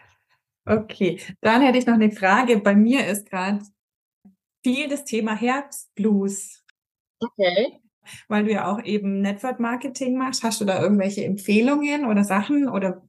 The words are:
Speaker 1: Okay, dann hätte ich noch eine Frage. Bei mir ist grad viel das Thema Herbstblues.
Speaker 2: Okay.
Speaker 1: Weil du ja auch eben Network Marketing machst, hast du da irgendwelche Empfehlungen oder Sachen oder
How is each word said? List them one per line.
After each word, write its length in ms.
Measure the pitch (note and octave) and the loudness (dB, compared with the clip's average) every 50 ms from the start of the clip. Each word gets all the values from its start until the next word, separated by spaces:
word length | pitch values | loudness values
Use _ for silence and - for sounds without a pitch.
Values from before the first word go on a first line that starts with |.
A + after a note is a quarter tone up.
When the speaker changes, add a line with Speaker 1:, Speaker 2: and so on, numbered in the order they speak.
| - _ _ _ _ _ _ _ _ _ _ _ - - | -20 _ _ _ _ _ _ _ _ _ _ _ -4 -2
Speaker 1:
Okay, 520 | G#3+ A3 G#3+ - - - G#3 E3+ E3 - - - - - | -2 -2 -2 -6 -4 -2 -2 -2 -2 -4 -12 -16 -10 -2
dann 200 | - G#3+ A3+ B3 | 0 2 4 4
hätte 160 | C#4+ C4 B3 B3+ | 4 4 4 4
ich 80 | B3 | 2
noch 80 | A#3+ A#3 | 4 4
eine 160 | A3 G#3+ G#3+ | 4 4 4
Frage. 480 | G#3+ - G3 F#3 G3 A#3+ C4 A#3+ A#3 G#3 | 2 2 2 2 4 4 4 4 2 2
Bei 160 | G3+ G3+ G3+ | 4 4 6
mir 320 | G3+ G#3+ A#3 G#3 F3+ D#3 | 6 6 6 4 2 0
ist 240 | D#3+ G3+ G#3 - - | -2 -4 -6 -6 -8
grad 320 | - F#3 F#3 G3 G#3 G3+ G3+ - _ _ _ _ _ _ _ _ _ _ _ G3 _ _ _ _ _ _ - | -8 -6 -4 -4 -4 -4 -6 -10 _ _ _ _ _ _ _ _ _ _ _ -20 _ _ _ _ _ _ -2
viel 240 | B3+ B3 C4+ D4+ C#4 | -2 -2 -2 -2 -4
das 160 | C#4+ C#4 - | -6 -6 -6
Thema 320 | - A3+ A3 G#3+ A3+ A3 | -4 -4 -4 -2 -2 -4
Herbstblues. 1300 | G#3 A#3 B3 C4 C#4+ C#4+ - - - - _ _ - G3 A3 G3+ G3 G3 G3 G3+ - - - - _ _ _ _ _ _ _ _ _ _ _ _ - | -2 -2 -2 -2 -2 -4 -10 -14 -18 -18 _ _ -2 0 2 2 2 0 -2 -4 -8 -12 -16 -18 _ _ _ _ _ _ _ _ _ _ _ _ -10
Speaker 2:
Okay. 580 | A3+ - _ - G3 F3+ F3+ G3 A#3+ D4 - _ _ _ _ _ _ - - - - - | -10 -8 _ 0 0 2 2 2 0 0 -4 _ _ _ _ _ _ -20 -20 -16 -8 -2
Speaker 1:
Weil 160 | G#3+ G#3 G#3 | 0 0 2
du 80 | A3 | 2
ja 180 | G#3+ F#3+ - F3 | 0 -2 -2 -2
auch 120 | G3+ A3 - | -4 -4 -4
eben 360 | - G#3+ G#3 G3 G3 G3 G3 | -4 -4 -2 -2 -2 -2 0
Network 380 | G3 G3 G3+ G3+ - C4 B3 - | 0 -2 -2 -4 -6 -8 -4 -4
Marketing 580 | A#3 A#3 A#3+ B3 - C4+ B3+ - C4+ B3 B3+ | -4 -4 -4 -6 -6 -8 -8 -6 -4 -2 -2
machst, 280 | C4 B3+ B3+ - - - | -2 -2 -4 -4 -4 -4
hast 160 | A#3 A3 - | -4 -4 -2
du 40 | G#3+ | -2
da 160 | G3 F#3+ F#3 | -2 0 0
irgendwelche 440 | A#3 - G#3 G3+ F#3+ G3 G3 G#3 - | 2 2 2 2 2 0 -2 -4 -4
Empfehlungen 800 | - F#3+ G3+ - - G3+ G#3+ A#3 C4+ D4 D4 D4 D4 D4 D4 D4 | -4 -6 -4 0 2 2 4 4 4 2 0 0 -2 -2 -2 -2
oder 160 | A#3 G#3+ G3+ | 0 2 2
Sachen 460 | G3+ G3+ F#3+ G#3 G#3 - D4 C#4+ C#4 B3 | 2 2 0 -2 0 0 0 0 0 0
oder 340 | F#3 G3 F#3+ F#3+ F3+ - _ | -2 -2 -4 -4 -4 -6 _